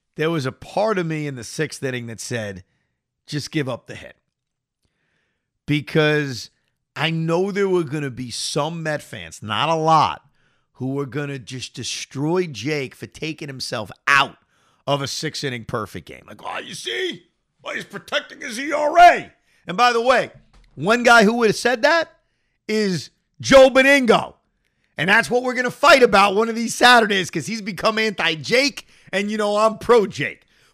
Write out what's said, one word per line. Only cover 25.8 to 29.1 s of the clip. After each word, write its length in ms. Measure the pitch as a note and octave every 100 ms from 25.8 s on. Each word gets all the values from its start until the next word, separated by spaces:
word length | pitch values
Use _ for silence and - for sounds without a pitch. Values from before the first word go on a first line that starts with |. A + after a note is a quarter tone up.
| D4 C#4
about 320 | A#3 G3 G3+
one 160 | G3 A3+
of 40 |
these 200 | A3+ A3+
Saturdays, 560 | - A#3+ B3 G#3 G3 F3
'cause 160 | E3 D#3
he's 160 | A3+
become 360 | G3+ F3 G#3+ G#3+
anti-Jake, 880 | A3 G3 E3 D#3+ B2 A#3+ C#4 - - _ -